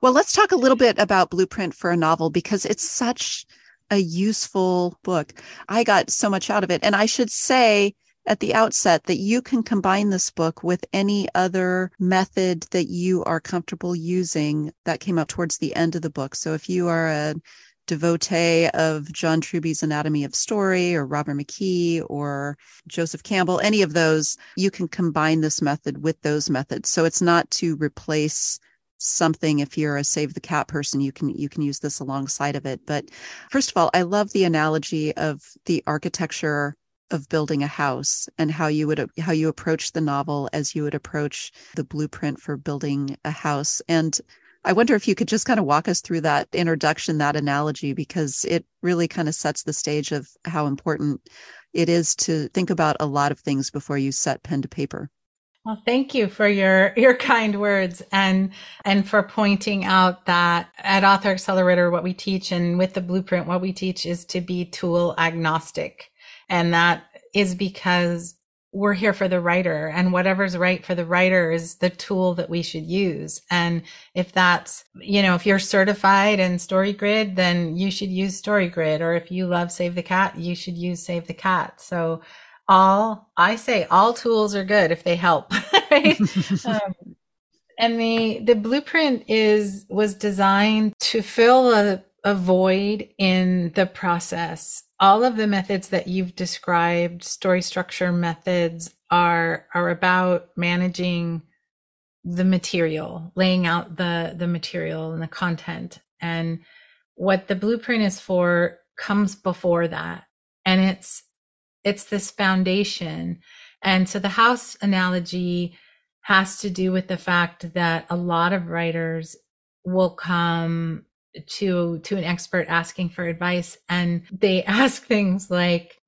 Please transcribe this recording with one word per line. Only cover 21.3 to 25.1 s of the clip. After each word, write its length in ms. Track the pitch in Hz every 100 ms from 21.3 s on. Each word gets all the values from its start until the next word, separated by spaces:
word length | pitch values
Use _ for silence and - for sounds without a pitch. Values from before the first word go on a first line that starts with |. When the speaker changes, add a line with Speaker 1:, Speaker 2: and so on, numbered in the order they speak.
| 143
Speaker 1:
McKee 680 | 143 - 190 180 170 165 -
or 480 | 143 143 139 143 139 _ - 165
Joseph 360 | - 165 165
Campbell, 360 | - 196 180 180
any 220 | 208 214
of 100 | 170
those, 460 | 165 160 156 147 - - -
you 160 | 196
can 160 | - 170
combine 540 | - 170